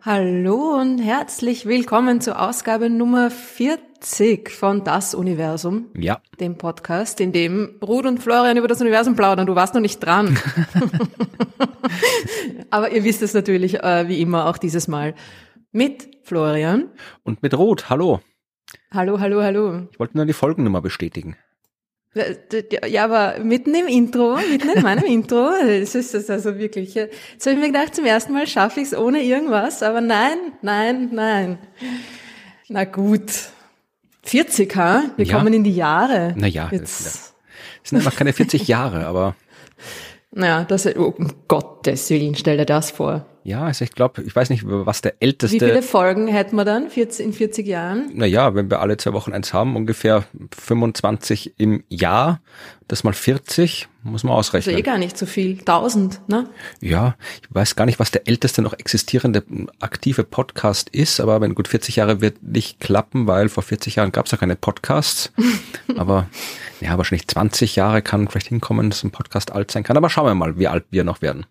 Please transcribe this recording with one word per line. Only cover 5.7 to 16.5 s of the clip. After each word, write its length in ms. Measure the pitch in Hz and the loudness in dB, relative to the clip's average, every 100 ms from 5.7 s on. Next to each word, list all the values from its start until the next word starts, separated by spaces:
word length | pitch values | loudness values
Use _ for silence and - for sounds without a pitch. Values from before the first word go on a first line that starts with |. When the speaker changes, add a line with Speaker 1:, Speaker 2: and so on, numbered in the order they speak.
| 202 233 - | -4 -6 -4
Speaker 2:
Ja. 240 | 82 - _ - | -2 -2 _ -8
Speaker 1:
dem 180 | 175 175 | -8 -6
Podcast, 600 | 170 165 - 170 220 - | -8 -8 -6 -4 -4 -2
in 120 | 185 | 0
dem 440 | 175 170 185 208 - | 0 0 -2 -4 -8
Ruth 220 | 202 240 | -2 0
und 140 | 262 247 | 0 -2
Florian 340 | 233 233 247 240 | 2 2 4 4
über 100 | 233 | 2
das 120 | 240 | 2
Universum 340 | 240 220 233 226 | 2 4 4 4
plaudern. 300 | 202 185 185 | 4 4 2
Du 80 | |
warst 180 | 180 185 | 2 2
noch 80 | 240 | 2
nicht 200 | 208 - | 0 -2
dran. 380 | 165 180 208 135 - 147 160 180 214 165 160 - | 2 2 4 2 0 -2 0 2 0 0 -2 -4
<laughs> 1500 | 208 - - - 262 - 254 170 480 494 - 440 320 247 - | -8 -4 -6 -2 -4 -2 -6 0 0 0 -4 -6 -8 -10 -4
Aber 220 | 208 220 | -2 0
ihr 100 | 233 | 0
wisst 180 | 208 214 | 2 0
es 100 | 208 | 0
natürlich, 500 | 208 196 185 185 185 | 0 2 2 2 0
äh, 240 | 180 175 170 | 0 0 0
wie 120 | 180 | 0
immer 260 | 165 175 160 | 0 0 0
auch 120 | 175 | -2
dieses 300 | 175 165 160 | -2 -2 -4
Mal 260 | 147 147 156 - - - _ _ | -4 -6 -8 -18 -20 -20 _ _
mit 340 | 214 269 277 - - | -2 0 -2 -20 -20
Florian. 680 | - 175 156 | -6 -2 0